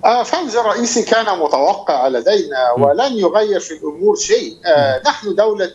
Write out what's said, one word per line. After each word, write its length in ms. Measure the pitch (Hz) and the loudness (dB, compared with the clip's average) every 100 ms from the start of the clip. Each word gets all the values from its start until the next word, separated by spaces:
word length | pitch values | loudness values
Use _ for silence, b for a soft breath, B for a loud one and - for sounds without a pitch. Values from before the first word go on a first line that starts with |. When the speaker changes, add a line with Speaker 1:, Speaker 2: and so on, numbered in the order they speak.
| - | 2
Speaker 1:
آه، 180 | 240 | 2
فوز 340 | 226 330 320 220 | 0 -4 -2 -2
الرئيسي 440 | 220 226 240 247 | 0 0 -2 -2
كان 380 | 208 220 214 185 | 0 0 0 0
متوقع 680 | 151 131 147 202 - 147 131 | 0 2 2 0 -2 0 0
لدينا 680 | 127 123 208 160 135 127 123 | 0 0 0 0 0 0 2
Speaker 2:
م. 40 | |
Speaker 1:
ولن 320 | 139 151 269 | 2 2 0
يغير 460 | 240 180 190 214 190 | 0 0 2 0 -2
في 120 | - | -4
الأمور 440 | 156 156 151 202 202 | -10 -10 -2 0 0
شيء. 420 | - 233 147 - 175 | 0 0 -2 -8 2
آه، 320 | 151 143 131 | 2 2 0
Speaker 2:
م. 40 | 285 | -2
Speaker 1:
نحن 280 | - 208 185 | -4 -6 0
دولة 360 | 214 208 180 | 0 0 -4